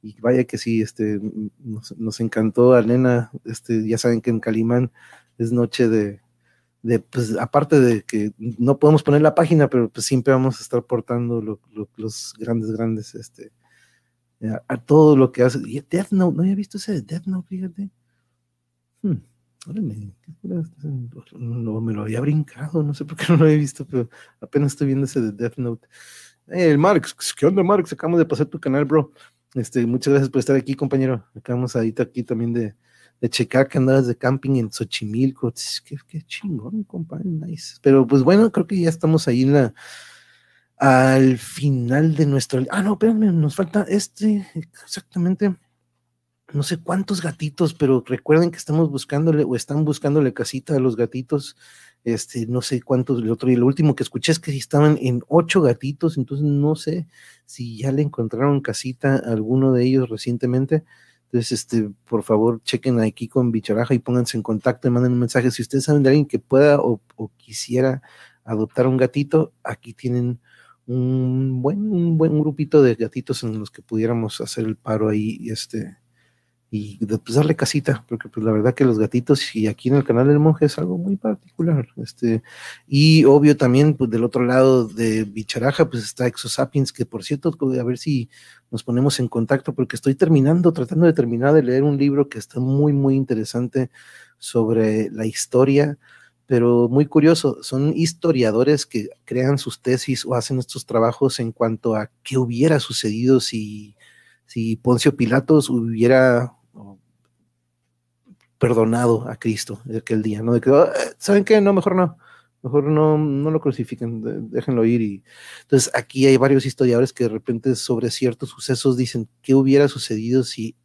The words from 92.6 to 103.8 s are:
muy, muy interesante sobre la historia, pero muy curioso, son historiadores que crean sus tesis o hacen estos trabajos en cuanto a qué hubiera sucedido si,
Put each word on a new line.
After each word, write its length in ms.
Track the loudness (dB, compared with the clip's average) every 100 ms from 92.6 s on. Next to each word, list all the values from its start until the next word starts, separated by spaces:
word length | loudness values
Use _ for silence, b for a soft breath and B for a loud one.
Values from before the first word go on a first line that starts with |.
muy, 320 | -2 2 2
muy 240 | 2 2 0
interesante 720 | 0 -4 -4 -4 -4 -4 -6 B B B B B
sobre 720 | -6 -2 0 2 2 0 -4
la 160 | -4 -6
historia, 720 | -6 -2 2 4 4 2 -2 b b b _ _
pero 420 | 0 4 4 4
muy 180 | 2 2
curioso, 560 | 4 4 4 0 -4
son 300 | -8 -4 -2 0
historiadores 920 | -2 -2 -2 2 2 2 2 2 -2
que 220 | -8 -8 -14
crean 340 | -8 -2 0 0
sus 240 | -4 -8
tesis 420 | -2 -2 -2 -6
o 100 | -2
hacen 240 | -4 -2 -6
estos 280 | -6 -12 -4
trabajos 540 | 0 0 2 -2 -2
en 120 | -8
cuanto 420 | -2 -4 -2 -2 -2
a 140 | -4 _
qué 160 | -6 -4
hubiera 420 | -2 0 2 2
sucedido 600 | -2 -4 -4 -2 2 2
si, 560 | 2 -8 -8 -12